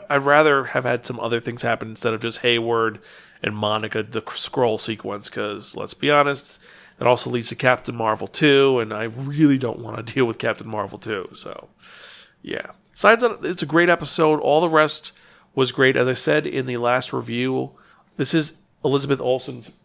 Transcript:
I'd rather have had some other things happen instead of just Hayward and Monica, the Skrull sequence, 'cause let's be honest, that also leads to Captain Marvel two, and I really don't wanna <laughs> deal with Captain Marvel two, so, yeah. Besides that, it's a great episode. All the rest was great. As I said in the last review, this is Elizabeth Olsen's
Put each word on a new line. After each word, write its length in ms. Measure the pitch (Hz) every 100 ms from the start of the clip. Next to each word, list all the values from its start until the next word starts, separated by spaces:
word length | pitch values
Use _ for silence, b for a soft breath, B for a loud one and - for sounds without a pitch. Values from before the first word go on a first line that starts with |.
| -
I'd 140 | 143
rather 420 | 139 147 156 139 123
have 180 | 131 127
had 200 | 123 -
some 140 | 120
other 200 | 113 117
things 220 | 117 120
happen 280 | 117 110 110
instead 240 | 110 117
of 80 | 110
just 180 | 113 -
Hayward 600 | 123 117 117 117 113 107 B B B B
and 120 | - 107
Monica, 460 | 104 107 107 110
the 180 | 107 113
Skrull 560 | - - - 139 120 107
sequence, 500 | - 104 101 101 -
'cause 460 | 113 104 104 - -
let's 180 | 107
be 160 | - 139
honest, 500 | 147 143 135 - - B B B B
that 100 | 123
also 220 | 120 -
leads 200 | 123 113
to 60 | 110
Captain 400 | 127 123 - 117
Marvel 320 | 110 107 101
two, 520 | - 151 139 135 127
and 120 | 110
I 120 | 107
really 560 | 113 117 135 147 151 135
don't 200 | 120 117
wanna 220 | 113 117
<laughs> 0 |
deal 220 | 113 135 120
with 140 | 110
Captain 280 | 113 107 110
Marvel 300 | 107 98 104
two, 320 | 110 101 - -
so, 340 | - - - _ B B B B B B
yeah. 300 | - - - - _
Besides 300 | - 202 226
that, 180 | 240 202
it's 180 | 143 180
a 60 | 143
great 220 | 160 175
episode. 500 | 170 151 - 156 151
All 220 | - 151
the 80 | 170
rest 440 | 156 151 - - - b b b
was 180 | - 127
great. 240 | - 131 131
As 120 | 127
I 60 |
said 340 | 123 156 151 147
in 180 | 135 127
the 120 | 120
last 360 | 120 127 -
review, 580 | 127 117 120 131 131 131 _ b b b -
this 160 | 139
is 200 | 165 151 - _ _
Elizabeth 380 | 143 139 139 131
Olsen's 480 | 127 131 - 123 - -